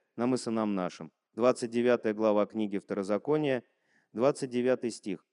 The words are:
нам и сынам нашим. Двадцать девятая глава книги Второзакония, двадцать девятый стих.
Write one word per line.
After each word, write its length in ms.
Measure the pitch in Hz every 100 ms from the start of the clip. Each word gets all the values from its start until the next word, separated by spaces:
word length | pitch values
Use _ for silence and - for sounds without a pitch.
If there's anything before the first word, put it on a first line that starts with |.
| _ -
нам 200 | 123 127
и 20 |
сынам 380 | 120 113 107 98
нашим. 360 | 92 - 78 _ _
Двадцать 380 | - 123 120 120
девятая 420 | 120 123 120 113
глава 320 | 104 110 104 101
книги 320 | 110 107 98
Второзакония, 880 | - 101 95 101 - 151 147 127 - _ _ _ _
двадцать 360 | 107 131 147 135
девятый 420 | 120 123 123 120
стих. 340 | - 104 87 _